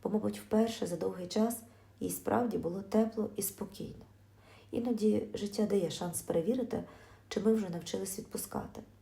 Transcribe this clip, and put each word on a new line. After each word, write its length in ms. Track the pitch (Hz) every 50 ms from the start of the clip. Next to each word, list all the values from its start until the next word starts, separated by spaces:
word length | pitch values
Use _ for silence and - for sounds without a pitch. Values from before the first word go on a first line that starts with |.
| -
бо, 80 | 220
мабуть, 300 | 196 214 214 208 208 -
вперше 460 | - - - 214 220 226 - - -
за 100 | 175 175
довгий 300 | 165 185 190 190 180 180
час 340 | 180 - 208 214 233 240 - - - - - - - - -
їй 100 | - 180
справді 480 | 175 - - - 202 226 247 240 - -
було 240 | - 160 175 196 196
тепло 480 | - - 220 226 220 - - 214 - -
і 60 | - 196
спокійно. 640 | - - - 208 196 - - - - - - - - - - - - - - - - - - - -
Іноді 580 | - 240 233 247 240 208 208 214 208 208 - - -
життя 320 | - 202 202 - - 214
дає 240 | 202 202 202 180 160
шанс 320 | 147 - 180 180 170 - -
перевірити, 640 | - 165 165 160 180 247 254 240 214 - - 175 - - - - - - - - -
чи 120 | - -
ми 120 | 190 220 220
вже 180 | 220 208 180
навчились 480 | 170 170 170 - - 190 190 196 - -
відпускати. 640 | - - - 214 - - - - - - - - - - - -